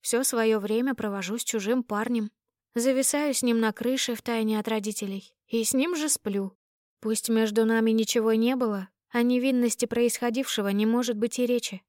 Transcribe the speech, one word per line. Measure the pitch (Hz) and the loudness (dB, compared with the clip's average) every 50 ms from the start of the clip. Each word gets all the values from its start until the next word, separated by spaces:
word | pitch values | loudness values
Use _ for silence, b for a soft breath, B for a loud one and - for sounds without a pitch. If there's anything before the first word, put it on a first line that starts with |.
Всё | _ - - 233 269 | _ -2 -2 0 0
своё | - - 233 226 220 220 214 | 0 0 2 2 2 2 2
время | 196 202 214 226 247 269 262 | 0 0 0 0 0 0 -2
провожу | - - 214 196 196 185 175 208 240 | -2 -4 -4 -4 -4 -4 -4 -6 -6
с | - | -6
чужим | - - 226 190 202 240 254 233 | -4 -4 -2 0 0 0 0 0
парнем. | _ 214 208 220 240 247 233 214 214 _ _ _ _ _ _ _ _ _ | _ -2 -2 -2 0 -2 -2 -2 -4 _ _ _ _ _ _ _ _ _
Зависаю | 233 233 262 262 254 269 - - 285 302 294 262 | 0 2 2 2 2 2 0 0 0 0 0 -2
с | - - | 0 0
ним | 247 233 226 | 0 2 2
на | 226 220 214 | 2 0 -2
крыше | - 220 233 262 262 - - 240 | -2 -2 -2 -2 -2 -2 -4 -6
втайне | 220 - - 233 226 220 214 214 214 | -6 -4 -4 -2 -2 0 0 0 -2
от | 208 226 | -2 -2
родителей. | 220 220 196 214 208 - 214 196 196 196 - - _ _ _ _ | -2 -2 -2 -4 -6 -6 -8 -8 -8 -10 -12 -16 _ _ _ _
И | - 226 220 | -2 -2 0
с | 220 - | 0 0
ним | 254 277 339 359 | 0 0 0 0
же | 311 302 302 | -2 0 -2
сплю. | - - _ 214 196 202 196 190 _ _ _ _ _ _ _ _ _ _ | -2 -2 _ -4 -2 -2 -4 -4 _ _ _ _ _ _ _ _ _ _
Пусть | - 220 226 220 - - | -6 -4 -4 -4 -2 0
между | 226 220 220 214 208 220 226 | 2 2 2 2 2 2 2
нами | 220 226 226 226 226 | 4 4 4 4 4
ничего | 220 226 226 - - 240 220 226 220 | 2 2 2 2 0 0 2 2 2
не | 220 226 240 262 | 4 2 2 2
было, | 254 247 220 208 196 190 - _ _ _ _ | 0 0 -2 -2 -4 -6 -10 _ _ _ _
о | - 240 | 0 0
невинности | 240 247 247 247 247 269 269 247 240 233 - - 247 | 2 4 2 2 2 2 2 2 2 2 2 0 -2
происходившего | 233 240 240 240 240 226 - 247 240 226 254 269 - - 240 202 196 | -2 0 2 2 2 0 0 -2 -2 -2 -2 -4 -2 -2 -2 -2 0
не | 196 202 214 | 0 2 2
может | 220 226 240 247 233 233 208 | 2 2 2 0 0 -2 -2
быть | 220 233 - - | -2 -4 0 -2
и | 247 | 0
речи. | 240 247 240 - - - 185 _ | 0 0 0 -2 -6 -10 -12 _